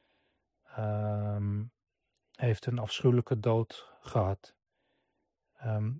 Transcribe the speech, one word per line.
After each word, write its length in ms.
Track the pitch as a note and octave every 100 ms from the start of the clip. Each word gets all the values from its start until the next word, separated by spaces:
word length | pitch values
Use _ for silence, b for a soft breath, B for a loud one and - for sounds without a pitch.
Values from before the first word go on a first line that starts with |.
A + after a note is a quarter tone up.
| _ _ _ _ _ _
Ehm, 1000 | _ - G#2+ G#2+ G#2 G#2 G#2 G#2 G2+ G#2 A#2 - _ _ _ _ _
heeft 340 | - A#2+ G#2 -
een 120 | A#2+
afschuwelijke 640 | A2 - B2+ A#2+ - A2+
dood 520 | A#2 A2+ A2+ - - -
gehad. 540 | - A#2 F#2+ G2 - _ _ _ _ _ _ _ _ _ _ _
Ehm, 360 | A#2 G#2+ A2